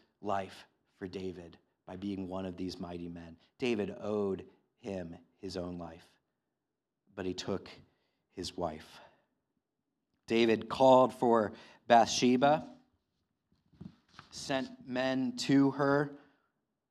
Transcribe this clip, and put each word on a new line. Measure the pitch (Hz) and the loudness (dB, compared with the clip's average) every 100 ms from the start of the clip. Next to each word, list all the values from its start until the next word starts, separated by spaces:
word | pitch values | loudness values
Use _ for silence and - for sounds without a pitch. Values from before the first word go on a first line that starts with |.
| _ _ | _ _
life | 101 98 95 - - _ _ - | -6 -6 -6 -14 -20 _ _ -14
for | 95 | -12
David | 95 95 90 85 82 _ _ - | -8 -10 -10 -16 -20 _ _ -18
by | 92 | -10
being | 101 98 92 | -8 -6 -6
one | 92 | -6
of | 95 87 | -8 -6
these | 92 85 | -8 -8
mighty | 87 87 87 | -10 -10 -10
men. | 87 85 82 _ - | -12 -16 -20 _ -6
David | 127 113 98 - | -2 -2 -2 -6
owed | 104 107 101 92 - _ _ _ | -4 -2 -2 -4 -8 _ _ _
him | - 95 85 85 _ _ | -10 -8 -10 -14 _ _
his | 98 90 | -10 -8
own | 87 87 | -8 -8
life, | 85 82 - _ _ _ _ _ _ _ _ _ _ | -12 -16 -20 _ _ _ _ _ _ _ _ _ _
but | - | -8
he | 92 | -6
took | 90 - 95 - - _ _ _ _ _ | -6 -4 -6 -8 -20 _ _ _ _ _
his | - 87 - | -12 -10 -6
wife. | 85 78 - - - _ _ _ _ _ _ _ _ _ _ _ - | -6 -8 -16 -20 -20 _ _ _ _ _ _ _ _ _ _ _ -2
David | 113 117 107 - | 2 4 2 0
called | - 131 127 127 | 4 8 8 6
for | - 123 117 104 - - - - | 2 2 4 2 -4 -20 -8 4
Bathsheba, | 117 110 - 123 127 143 156 - - _ _ _ _ _ _ _ _ _ - - - _ - - | 6 6 2 2 4 4 2 -2 -18 _ _ _ _ _ _ _ _ _ -20 -20 -20 _ -20 -20
sent | - - 135 127 - - | -12 -4 -4 -4 -10 -8
men | 127 131 131 127 123 | -2 0 0 -2 -4
to | - 139 139 | 2 4 4
her. | 135 139 143 143 - - _ _ _ _ _ _ | 4 2 2 2 -6 -20 _ _ _ _ _ _